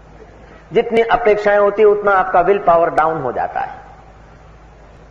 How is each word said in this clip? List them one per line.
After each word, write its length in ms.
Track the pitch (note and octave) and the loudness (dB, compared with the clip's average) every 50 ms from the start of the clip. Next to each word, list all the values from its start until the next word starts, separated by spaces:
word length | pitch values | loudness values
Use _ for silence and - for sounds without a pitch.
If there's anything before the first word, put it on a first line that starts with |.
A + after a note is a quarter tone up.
| - - - - - - - - - - - - - - D#3+ | -20 -20 -20 -20 -20 -20 -20 -20 -20 -20 -20 -20 -18 -4 -2
जितनी 280 | A3 A#4+ - - A3+ | -2 -2 0 0 -2
अपेक्षाएं 580 | A3+ A#3 - - - G#3+ G#3 G#3 - G#3 G3+ G#3 | 0 0 0 0 2 2 0 2 2 0 2 2
होती 220 | G3+ G3+ G3+ G#3 | 2 0 2 2
है 60 | G#3+ G#3 | 2 2
उतना 240 | G#3 G#3 G3+ G3+ | 2 2 0 0
आपका 300 | G3 F#3 F3+ - - F3+ | 0 0 0 0 0 0
विल 160 | F3 F#3 G3+ G3 | 2 2 0 0
पावर 320 | G3 F3+ E3+ E3 E3+ E3 | 2 2 2 2 2 0
डाउन 320 | C#3+ D3+ D#3 D#3+ D#3+ D#3 | 0 0 0 0 -2 -4
हो 100 | C3+ B2 | -6 -6
जाता 280 | G#2 F2+ F2 F2 - B1 | -6 -6 -6 -6 -6 -8
है। 240 | A#1+ - - - - - - - - - - - - - - - - - - - - - - - - - - - - - | -8 -8 -12 -18 -20 -20 -20 -20 -20 -20 -20 -20 -20 -20 -20 -20 -20 -20 -20 -20 -20 -20 -20 -20 -20 -20 -20 -20 -20 -20